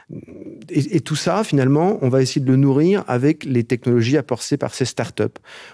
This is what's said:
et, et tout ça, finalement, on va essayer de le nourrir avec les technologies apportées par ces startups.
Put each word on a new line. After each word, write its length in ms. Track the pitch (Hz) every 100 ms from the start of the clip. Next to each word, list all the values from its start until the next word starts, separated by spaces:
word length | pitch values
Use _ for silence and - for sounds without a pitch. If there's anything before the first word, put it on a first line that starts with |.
| - - - - - - -
et, 280 | 165 135 180
et 20 |
tout 160 | - 151
ça, 300 | 175 185 -
finalement, 540 | 143 131 147 180 226
on 80 | 131
va 120 | 131
essayer 200 | 131 147
de 100 | 131
le 60 | 131
nourrir 480 | 139 135 170 202 -
avec 380 | 123 143 160 -
les 180 | 123
technologies 540 | 117 123 123 120 117 147
apportées 400 | 127 120 - 143
par 160 | -
ces 120 | - 120
startups. 540 | - 117 - 110 - - - -